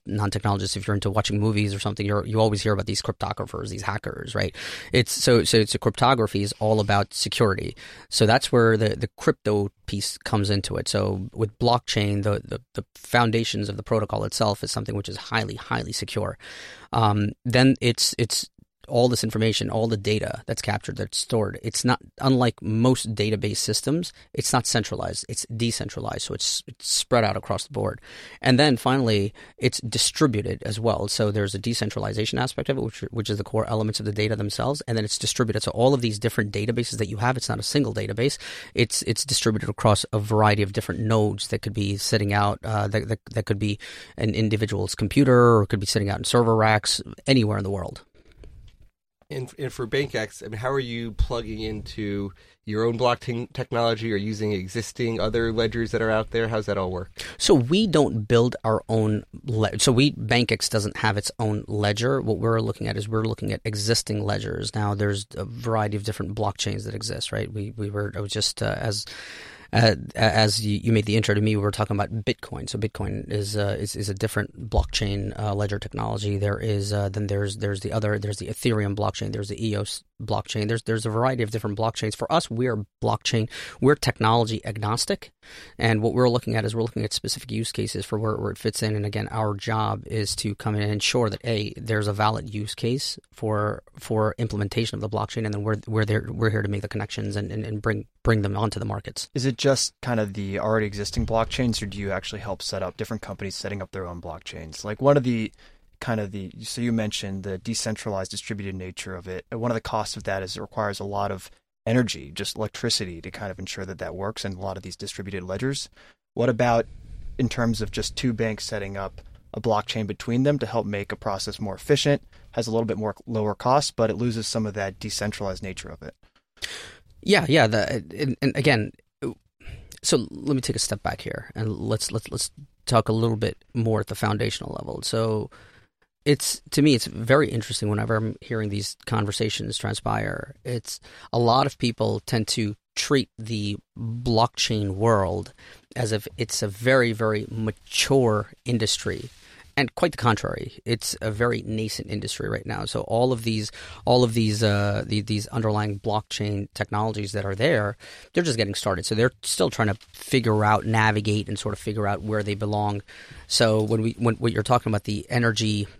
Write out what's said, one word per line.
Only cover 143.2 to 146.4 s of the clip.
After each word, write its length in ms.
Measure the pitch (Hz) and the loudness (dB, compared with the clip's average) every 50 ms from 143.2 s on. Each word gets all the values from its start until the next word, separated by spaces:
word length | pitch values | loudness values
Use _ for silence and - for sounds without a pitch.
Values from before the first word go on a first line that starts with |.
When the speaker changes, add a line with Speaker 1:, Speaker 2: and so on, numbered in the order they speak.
| - - _ - | 2 0 _ -14
Speaker 1:
the 380 | 110 107 113 104 104 101 101 - - _ - - | -8 -6 -4 -4 -4 -4 -6 -6 -10 _ -12 -8
blockchain 960 | 117 113 113 120 120 123 113 110 117 - - - - - 117 107 104 98 92 | -8 -6 -6 -4 0 2 4 4 4 4 2 0 0 0 0 0 0 0 0
world 580 | 95 110 117 113 101 95 85 95 95 95 - - - - - - - _ - - | 2 4 4 6 6 4 2 0 -2 -6 -8 -12 -20 -20 -20 -20 -20 _ -10 -6
as 160 | 123 120 104 | -4 -2 -2
if 140 | 110 104 - - - | -2 -2 -4 -6 -6
it's 240 | - | -6